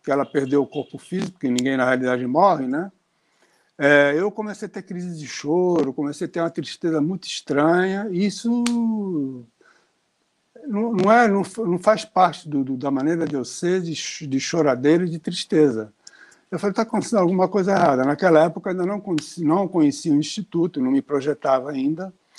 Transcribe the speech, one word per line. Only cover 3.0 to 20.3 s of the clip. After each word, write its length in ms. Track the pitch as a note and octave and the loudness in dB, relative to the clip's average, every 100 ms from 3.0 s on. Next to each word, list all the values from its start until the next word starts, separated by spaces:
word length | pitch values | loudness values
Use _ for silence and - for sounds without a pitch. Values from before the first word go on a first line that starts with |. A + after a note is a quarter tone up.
| _ _ _ _ _ _ _ - | _ _ _ _ _ _ _ -2
É, 360 | C#3+ D3 C#3+ D3+ | 4 4 4 2
eu 160 | G3+ | -2
comecei 360 | G#3 G#3+ F#3+ G3 | -4 -8 -10 -12
a 40 | |
ter 100 | G3+ | -12
crise 340 | F#3 F3+ F3+ E3 | -12 -10 -10 -10
de 100 | C#3 | -12
choro, 680 | - C#3+ E3+ F3+ E3+ C3+ | -10 -2 2 2 2 0
comecei 340 | C3 D3 C#3 E3+ | -2 -6 -6 -8
a 20 | |
ter 100 | E3+ | -4
uma 100 | E3 | -4
tristeza 500 | E3 C#3+ - E3+ D#3+ | -4 -10 -6 -2 0
muito 280 | D3+ F#3 - | 0 -2 -8
estranha, 800 | - - C#3+ D#3 F3 F#3 G3 G#3+ | -12 -4 0 2 2 0 -2 -4
e 140 | F3+ G3+ | -2 -2
isso 380 | G3 A#3 A#3+ A#3+ A#3 A3+ A3 G3 E3 C3+ B2+ A#2 _ _ _ _ _ _ _ _ _ _ - D4+ | -2 -2 -2 0 -2 -2 -2 -4 -4 -6 -8 -16 _ _ _ _ _ _ _ _ _ _ -18 -6
não, 260 | G#3 A#3 | -4 -2
não 180 | G#3 F#3 | 0 4
é, 160 | A#3 A#3 | 6 6
não 160 | G3 | 2
fa-, 200 | F#3 - | -2 -4
não 160 | A3 F3 | -2 2
faz 260 | G#3 G#3+ - | 2 2 0
parte 420 | - F3+ D3+ D#3+ | 2 2 0 -4
do, 160 | D3 | -4
do, 140 | C3 C3 | -2 -4
da 140 | C#3 | -2
maneira 340 | C#3 C#3+ E3+ D#3 | 0 0 0 -2
de 100 | C#3+ | -4
eu 100 | A#2+ | -6
ser, 360 | - F3 F#3+ | -4 -2 0
de 140 | E3+ D3 | -2 -6
ch-, 320 | - - D3+ | -8 -10 -4
de 120 | C3+ | -4
choradeira 680 | - E3+ D3 B2 C#3+ E3+ F3+ | -2 2 2 4 4 4 2
e 40 | |
de 100 | D#3+ | -4
tristeza. 720 | - F3 - E3 D3 A2 G#2+ _ - - - _ _ | -6 -8 0 4 4 4 -6 _ -20 -20 -20 _ _
Eu 80 | F3 | -6
falei, 140 | G#3 | -2
"Tá 80 | F#3+ | -2
acontecendo 360 | A3+ G#3+ - A3+ | -2 -2 0 2
alguma 280 | F3 F#3 F#3 | 2 2 2
coisa 240 | G3+ F#3+ | 2 2
errada." 320 | F#3+ C#3 C3 | 4 4 4
Naquela 400 | C3 D3 F#3+ D#3 | 2 2 6 6
época 260 | E3 D#3+ G3+ | 6 2 -6
eu 20 | |
ainda 140 | F#3 F3+ | -4 -4
não 140 | G3+ | -4
conheci-, 440 | G3 D#3+ - - | -4 -4 -4 -4
não 240 | D#3 F3 F#3 | 0 2 0
conhecia 440 | F#3 D3 C#3 E3+ | 2 2 2 0
o 60 | C#3+ | 0
Instituto, 640 | D3+ | 0